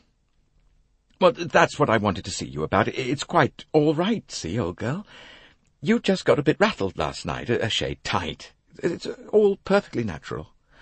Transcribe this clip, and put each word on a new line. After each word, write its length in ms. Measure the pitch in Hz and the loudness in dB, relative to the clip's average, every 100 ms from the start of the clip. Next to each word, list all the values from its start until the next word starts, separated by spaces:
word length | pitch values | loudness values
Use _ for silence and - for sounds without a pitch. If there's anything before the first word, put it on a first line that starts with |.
| _ _ _ _ _ _ _ _ _ _ _ _ | _ _ _ _ _ _ _ _ _ _ _ _
Well, 120 | 185 | 2
that's 480 | 165 175 180 175 - | 2 0 4 2 2
what 100 | 135 | 2
I 80 | 226 | 4
wanted 280 | 104 92 95 | 2 -2 -6
to 60 | |
see 140 | 87 64 | -8 -8
you 180 | 67 | -6
about. 240 | 78 92 82 | 0 2 2
I-, 40 | |
it's 320 | - 127 143 | -2 -4 -4
quite 420 | - 170 131 - - | 0 2 2 0 -2
all 220 | 156 151 | 2 2
right, 360 | 151 185 226 - | 2 0 -2 -6
see, 280 | - - 120 | -10 -6 -4
old 160 | 87 90 | -4 -4
girl. 300 | 107 165 214 - - - - _ _ _ | -6 -6 -8 -20 -20 -20 -20 _ _ _
You 180 | 143 233 | 0 0
just 260 | - 190 - | 2 0 2
got 140 | 127 | 2
a 40 | |
bit 160 | 147 143 | 4 2
rattled 380 | 208 - 95 - | 2 0 -6 -2
last 280 | 76 69 82 | -6 -4 -6
night, 240 | 65 78 | -6 -2
a, 160 | 117 110 | -2 0
a 40 | |
shade 340 | - 69 71 | -2 -4 -6
tight. 500 | - 101 87 - - _ _ - | -4 -4 -4 -10 -16 _ _ -6
It's 280 | 180 165 - - - | -6 -4 -10 -12 0
all 260 | 214 208 196 | 2 4 2
perfectly 460 | - 196 - - | 0 0 0 -4
natural. 460 | 113 78 - - 80 _ _ _ | -4 -6 -10 -10 -12 _ _ _